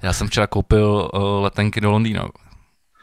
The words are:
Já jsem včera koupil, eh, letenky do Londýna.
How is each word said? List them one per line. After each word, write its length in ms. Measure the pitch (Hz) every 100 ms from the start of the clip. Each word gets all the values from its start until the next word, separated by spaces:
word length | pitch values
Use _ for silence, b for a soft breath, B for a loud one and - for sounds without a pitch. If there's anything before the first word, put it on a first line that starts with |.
Já 100 | 92
jsem 140 | 87 101
včera 180 | - 104
koupil, 640 | 104 95 107 107 104 85
eh, 40 | 95
letenky 600 | 101 101 101 - 104 107
do 100 | 104
Londýna. 380 | 104 113 101 50 - - - _ _ _ b